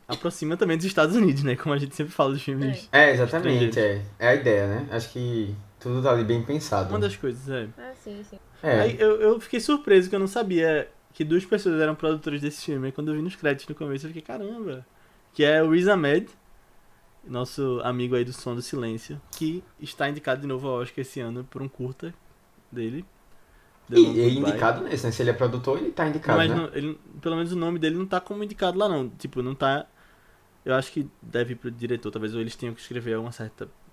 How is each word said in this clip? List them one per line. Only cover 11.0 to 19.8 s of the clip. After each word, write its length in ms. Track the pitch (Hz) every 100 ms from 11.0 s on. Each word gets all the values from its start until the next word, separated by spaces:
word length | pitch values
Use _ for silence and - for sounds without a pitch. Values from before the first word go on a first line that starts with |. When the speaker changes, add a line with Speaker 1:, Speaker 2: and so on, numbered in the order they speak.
| _
Speaker 1:
que 100 | -
duas 200 | 156 170
pessoas 360 | 190 208 190 160
eram 140 | 156
produtoras 460 | 156 160 156 156 147
desse 240 | 147 147
filme. 220 | - 143 131
Aí 60 |
quando 160 | 135 151
eu 60 | 151
vi 60 |
nos 140 | 170 185
créditos 320 | 151 139 -
no 60 |
começo, 320 | 151 151 139 156
eu 20 |
fiquei, 120 | 165
"Caramba!" 640 | - - 202 233 202 131 - _ _ _ _
Que 100 | -
é 180 | 147 156
o 80 | 160
Riz 180 | 165 185
Ahmed, 400 | 196 143 139 113 - _ - _ _ _ _ _ _ -
nosso 540 | 123 127 - 135 123
amigo 320 | 123 123 123
aí 100 | 127
do 80 | 123
Som 220 | 127 127
do 80 | 120
Silêncio, 580 | 123 139 117 113 - 147 -
que 300 | - 156 175 - -